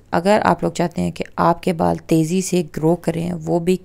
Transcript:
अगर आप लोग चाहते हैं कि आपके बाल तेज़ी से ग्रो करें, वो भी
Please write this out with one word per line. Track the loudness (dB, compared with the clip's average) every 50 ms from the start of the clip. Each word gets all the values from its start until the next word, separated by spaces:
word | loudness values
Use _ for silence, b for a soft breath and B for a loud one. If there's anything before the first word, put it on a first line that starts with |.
| -8 -4 -2
अगर | 0 2 4 2 4
आप | 4 2 2 2 -2
लोग | -4 -2
चाहते | -2 -4 -4 -2 -4
हैं | -4 -4
कि | -4 -6 -10 -8 -2 0
आपके | 2 2 2 2 -2 -2 0
बाल | 0 0 0 0 -2 0 2
तेज़ी | 2 2 2 2 0 -2
से | 0 0 0 -2 -2 -2 -6
ग्रो | 0 0 2 0
करें, | 2 -2 -4 -4 -2 -4 -4 -6
वो | -6 -2 -2 -2 0
भी | 2 0 0 -2